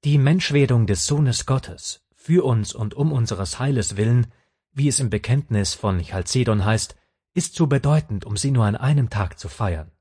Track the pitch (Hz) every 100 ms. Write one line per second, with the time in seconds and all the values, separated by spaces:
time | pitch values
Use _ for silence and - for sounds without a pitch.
0 | 147 143 135 180 - 143 139 120 104 98
1 | - 147 139 117 - 131 - 82 - -
2 | _ _ - 175 131 113 101 - 107 -
3 | 151 139 113 92 95 - 131 131 92 98
4 | 110 123 117 _ _ _ _ 135 143 -
5 | 127 104 - 131 - 104 95 - 107 92
6 | 85 95 90 127 120 107 98 110 - -
7 | _ _ _ - - - 160 139 143 156
8 | - 101 - 101 139 131 104 104 127 143
9 | 120 101 95 - 95 - 104 80 78 _